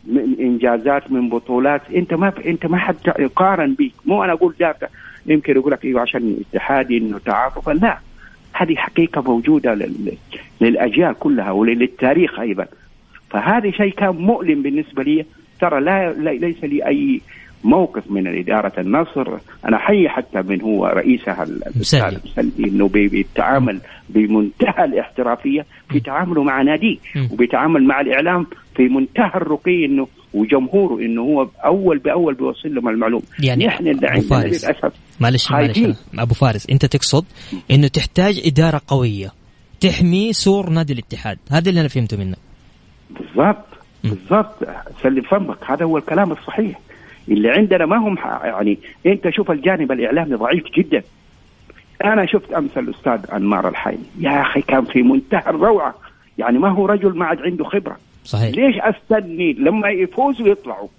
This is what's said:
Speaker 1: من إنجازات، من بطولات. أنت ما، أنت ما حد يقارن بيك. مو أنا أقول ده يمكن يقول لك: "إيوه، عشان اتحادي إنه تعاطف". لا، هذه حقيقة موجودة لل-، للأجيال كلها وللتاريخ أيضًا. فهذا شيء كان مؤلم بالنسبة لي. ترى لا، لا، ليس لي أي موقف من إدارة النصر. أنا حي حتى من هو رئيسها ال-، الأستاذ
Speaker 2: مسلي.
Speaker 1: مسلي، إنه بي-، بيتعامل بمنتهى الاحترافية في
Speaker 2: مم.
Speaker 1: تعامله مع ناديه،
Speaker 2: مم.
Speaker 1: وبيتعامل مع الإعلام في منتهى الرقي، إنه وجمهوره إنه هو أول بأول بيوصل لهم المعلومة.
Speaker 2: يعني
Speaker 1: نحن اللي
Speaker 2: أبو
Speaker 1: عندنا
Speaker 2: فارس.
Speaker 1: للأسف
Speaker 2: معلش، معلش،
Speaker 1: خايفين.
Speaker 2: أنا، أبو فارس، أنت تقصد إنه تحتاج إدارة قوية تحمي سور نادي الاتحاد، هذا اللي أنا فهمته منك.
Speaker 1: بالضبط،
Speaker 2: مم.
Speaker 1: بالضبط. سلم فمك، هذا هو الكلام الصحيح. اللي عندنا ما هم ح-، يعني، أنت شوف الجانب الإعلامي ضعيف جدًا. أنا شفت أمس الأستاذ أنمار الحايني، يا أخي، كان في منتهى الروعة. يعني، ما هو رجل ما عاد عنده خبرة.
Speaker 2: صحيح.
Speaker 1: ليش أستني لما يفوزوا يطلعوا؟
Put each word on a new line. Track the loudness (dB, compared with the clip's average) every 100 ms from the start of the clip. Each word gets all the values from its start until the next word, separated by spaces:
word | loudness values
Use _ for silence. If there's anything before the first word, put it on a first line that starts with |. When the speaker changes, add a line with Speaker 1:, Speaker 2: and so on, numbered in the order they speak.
| -2
Speaker 1:
من | -2 0 -2
إنجازات، | 0 0 0 0 0 -2 -2
من | -2 0
بطولات. | -2 -2 0 2 0 -2 -4
أنت | -2
ما، | 0 0 -2 -6
أنت | -4 -2
ما | -2
حد | -2 -2 -2 0
يقارن | -2 2 2 2 0
بيك. | 0 -2 -2 -2
مو | 0
أنا | 0
أقول | 2 0 2
ده | -2 -2 -10 -12 -20 -16 0
يمكن | 0 4
يقول | 2 2
لك: | -2 0
"إيوه، | -2
عشان | 0 -2 -2 -4 -4
اتحادي | -6 0 -2 0 0
إنه | -2 -6 -2
تعاطف". | -2 -2 -4 -4
لا، | 0 0 -2 -10 -20 -20 -20 -14
هذه | -4 -2 -2
حقيقة | -2 0 0 0
موجودة | 0 0 2 2 2
لل-، | -2 -4 -6 -8 -10 -16 -20 -20 0
للأجيال | 2 4 2 2 2 0
كلها | 0 0 0
وللتاريخ | 2 2 2 0 0 0 2 0 -2
أيضًا. | -6 -6 -8 -12 -20 -20 _ -20 _
فهذا | -4 0 0 0
شيء | 0 -2
كان | 0 -2 0
مؤلم | 0 0 2 0
بالنسبة | 0 -2 -4 -4
لي. | 0 0 -2 -16 _ _
ترى | 0 0
لا، | 0 0 0
لا، | -2 -4
ليس | -2 -4 -4
لي | -4 -4 -2
أي | 0 0 -2 -4 -20 -20 -4
موقف | 2 2 2 -4 -6
من | -4 -2 -4
إدارة | -2 0 0 -4
النصر. | -2 -2 -2 -4 -6 -8 -14 -12 -2
أنا | 0
حي | 2 2 2
حتى | 0 -6 -6
من | -2 -4
هو | -2 0 0
رئيسها | 0 2 0 0 -6
ال-، | -6 -8 -6
الأستاذ | -4 0 0 0
Speaker 2:
مسلي. | -4 -10 -4
Speaker 1:
مسلي، | -4 -2 -2
إنه | 2 2
بي-، | 2 0
بيتعامل | 0 -4 -2 0 2 0 -4 -10 -20 -2
بمنتهى | 0 2 2 0 0 -2 2 0
الاحترافية | 0 -4 -4 -2 -2 -2 -4 -6 -20 _
في | -4
Speaker 2:
مم. |
Speaker 1:
تعامله | -2 -4 -2 0
مع | 0 2
ناديه، | 2 2 0 -2 -6 -4
Speaker 2:
مم. | -4
Speaker 1:
وبيتعامل | 0 2 2 2 4
مع | 4 4
الإعلام | 2 0 2 0 -2 -10 -16 0
في | 2
منتهى | 2 0 0 0 0
الرقي، | -2 -2 0 0 2
إنه | 0 -2 -10 _
وجمهوره | -2 2 2 2 2 2 0
إنه | -2 -2
هو | 0 0 0 _ 0
أول | 2 2 2
بأول | 0 0 0
بيوصل | 0 -4 -4 -6 -4
لهم | -2
المعلومة. | 0 0 -2 -4 -2
Speaker 2:
يعني | 0 2 0
Speaker 1:
نحن | 0 -2
اللي | 0 0
Speaker 2:
أبو |
Speaker 1:
عندنا | 0 2
Speaker 2:
فارس. | 0 2 -2 -2
Speaker 1:
للأسف | -2 -4 -6 -20 -2
Speaker 2:
معلش، | 0 2 0
معلش، | 0 2 2
Speaker 1:
خايفين. | 0 0 -8
Speaker 2:
أنا، | -6
أبو | -2
فارس، | 2 2 0 0
أنت | 2 2
تقصد | 0 0 0 -2 -14 -14 -14 2
إنه | 4 4
تحتاج | 0 -2 0 0 2 0
إدارة | 4 2 2 0
قوية | 0 0 -2 -8 -14 -20 _ -20 0
تحمي | 0 2 2 4 0
سور | 0 2 2 2
نادي | -2 0
الاتحاد، | -4 -8 -10 -8 -10 -2
هذا | 0 2
اللي | 2
أنا | 0
فهمته | 0 -2 -4
منك. | -6 -8 -14 -20 -20 _ _ -20 _
Speaker 1:
بالضبط، | -18 -6 0 2 0 -6 -20 -20 _
Speaker 2:
مم. | -6
Speaker 1:
بالضبط. | -6 0 0 0 -6 -10 -10 -18 -4
سلم | 0 0
فمك، | 0 -2 -2 -10 -6
هذا | -4 0
هو | -2
الكلام | 0 0 0
الصحيح. | -2 -8 -4 -4 -6 -18 -20 -20 -20 -2
اللي | 2 4
عندنا | 4 4 4 2
ما | 2
هم | 0 -4
ح-، | -6 -6
يعني، | -6 -2 -2 -2 -6 -2 0
أنت | 2 0
شوف | -2 -2
الجانب | 0 0 0 -2
الإعلامي | -2 0 -2 -2 -2
ضعيف | 0 -2 -2 -2
جدًا. | 0 -2 -4 _ _ _ _ _ -20 -20 _ -4
أنا | 0 2 2
شفت | 0 -2
أمس | -4 -4 -4
الأستاذ | -6 -4 -2 -4 -4
أنمار | -2 0 0 0
الحايني، | -4 -6 -6 -10 -6
يا | -2 0
أخي، | 0 -2
كان | 0 0 2
في | 2
منتهى | 4 2 2 -2 0
الروعة. | 0 2 2 0 -8 -20 _ _ -6
يعني، | 0 2
ما | 2
هو | 2 2
رجل | 2 0 0
ما | -2
عاد | -2
عنده | -4 -4
خبرة. | -4 -4 -6 -14 _ -20
Speaker 2:
صحيح. | -8 -2 -2 2
Speaker 1:
ليش | 2 2
أستني | -2 -2 -2 -2 -2 -2 -2
لما | 2 0 2 -2
يفوزوا | 0 -2 0 -2 2 0
يطلعوا؟ | 0 -4 -12 -12